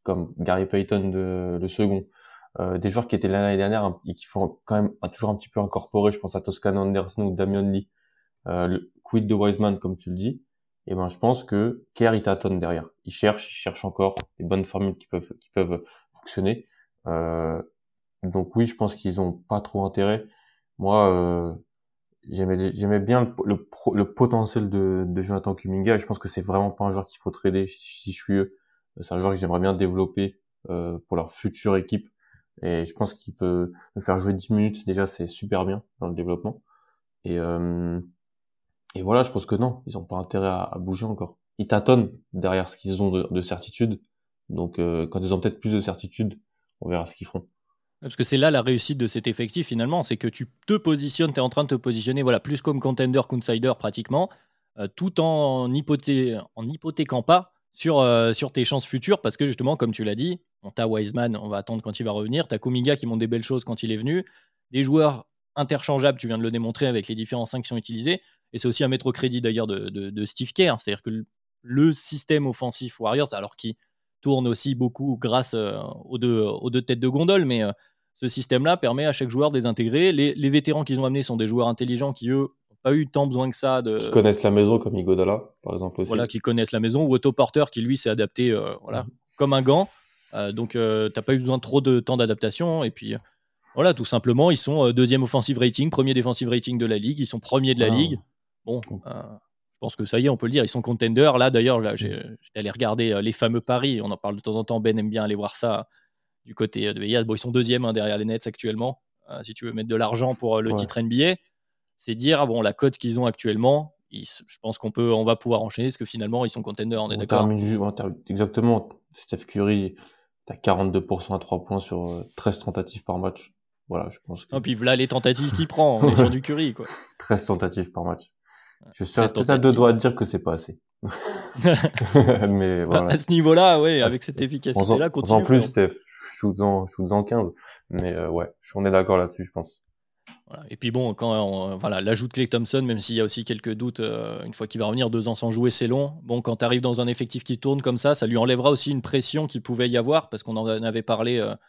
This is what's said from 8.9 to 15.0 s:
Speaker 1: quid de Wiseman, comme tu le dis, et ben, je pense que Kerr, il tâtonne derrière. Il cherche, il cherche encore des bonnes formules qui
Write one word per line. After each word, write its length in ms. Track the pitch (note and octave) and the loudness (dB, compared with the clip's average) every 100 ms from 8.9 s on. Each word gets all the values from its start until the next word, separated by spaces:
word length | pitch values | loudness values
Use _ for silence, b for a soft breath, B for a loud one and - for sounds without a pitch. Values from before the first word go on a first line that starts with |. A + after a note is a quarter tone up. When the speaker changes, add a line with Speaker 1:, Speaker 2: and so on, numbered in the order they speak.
| _ | _
Speaker 1:
quid 240 | - A2+ G#2 | -2 0 2
de 80 | |
Wiseman, 440 | G#2+ G#2 G2+ G#2+ G2 | 2 2 2 2 0
comme 180 | F#2 F2+ | -4 -8
tu 120 | - | -8
le 80 | F2+ | -6
dis, 240 | G#2 C#3 _ _ _ _ - | -4 -6 _ _ _ _ -8
et 80 | |
ben, 160 | F#2 F2+ | -4 -4
je 80 | - | 0
pense 260 | A#2 B2+ | 0 0
que 400 | - G2+ A2 A#2+ - | 0 0 0 -2 -8
Kerr, 220 | - A#2 | 2 2
il 80 | A2+ | 4
tâtonne 360 | G2 F#2+ G2 F#2+ | 0 0 0 -2
derrière. 280 | E2+ E2+ D#2+ _ | -2 -4 -6 _
Il 80 | - | -18
cherche, 380 | - G#2 G#2 - | 0 2 2 -4
il 60 | - | -10
cherche 280 | - - | -10 -8
encore 300 | G2 - G2 G2 - - | -6 0 0 0 -6 -6
des 80 | E2+ | -4
bonnes 180 | F#2+ | -2
formules 320 | F#2 G2 G2 | -2 -4 -4
qui 120 | - | -4